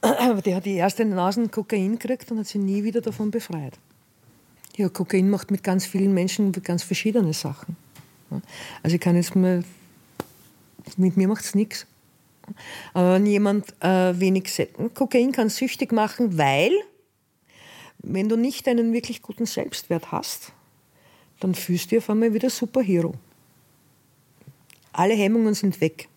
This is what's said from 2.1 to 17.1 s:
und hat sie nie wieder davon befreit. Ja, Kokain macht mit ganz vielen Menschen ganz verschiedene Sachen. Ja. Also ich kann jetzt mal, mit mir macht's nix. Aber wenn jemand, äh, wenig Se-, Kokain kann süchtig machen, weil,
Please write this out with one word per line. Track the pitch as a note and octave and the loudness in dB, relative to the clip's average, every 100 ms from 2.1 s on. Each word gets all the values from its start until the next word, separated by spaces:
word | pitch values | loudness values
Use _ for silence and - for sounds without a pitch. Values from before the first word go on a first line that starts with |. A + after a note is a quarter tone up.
| B3+ - | -6 -4
und | A3+ | -6
hat | G3+ | -4
sie | G#3 | -4
nie | G3 G3 | -2 -2
wieder | G#3 A3+ | -2 -2
davon | A3+ - G#3+ | -4 -4 -4
befreit. | A3+ - E3+ C#3 - _ _ _ _ _ _ _ _ - - | -4 -6 -8 -8 -14 _ _ _ _ _ _ _ _ -18 -4
Ja, | G3 | -4
Kokain | - F3+ G3 F#3+ | -2 0 2 2
macht | G3 - | 0 -2
mit | G3 | -4
ganz | G3 F#3 | 0 -2
vielen | F#3 F#3+ G3 | -2 0 2
Menschen | F#3+ F#3 - G3+ | 2 0 0 -2
ganz | F#3 F#3 F3 | -2 -4 -4
verschiedene | - F3+ A3 A3+ F3+ | -2 -2 0 2 0
Sachen. | D3+ C#3+ - - E3+ _ - - _ _ | -2 -6 -10 -12 -14 _ -20 -20 _ _
Ja. | - - - - - | -10 -10 -18 -18 -6
Also | - | -2
ich | E3+ | 0
kann | F3+ F3 | 4 2
jetzt | E3+ F#3+ | 2 2
mal, | F#3 F3+ F3 - - _ _ _ - _ _ _ _ - - - | 2 2 -2 -14 -20 _ _ _ -14 _ _ _ _ -20 -12 0
mit | F#3 F#3 | 2 4
mir | F#3+ | 0
macht's | G#3+ - | 0 -2
nix. | G3 G#3+ - - _ _ _ _ _ - - - - - | -2 -2 -6 -16 _ _ _ _ _ -20 -18 -16 -16 -6
Aber | F3+ F3+ | 2 4
wenn | F#3 G#3 | 6 4
jemand, | G3+ G#3 G#3 - - | 4 2 0 -2 -4
äh, | F3 F#3 F#3 F3+ | 2 4 2 2
wenig | F#3+ F#3+ F#3 | 2 2 -2
Se-, | - - - A#3 | -4 -4 -4 -8
Kokain | - C4 B3+ B3+ | -2 0 2 2
kann | B3+ A3 | 2 -2
süchtig | - C4 - C4+ | 0 -6 -4 -2
machen, | A3+ G#3+ - A#3 E3 | 0 0 0 -2 2
weil, | C#3 C#3 F#3+ F#4+ G#4+ _ _ | 2 4 4 2 -2 _ _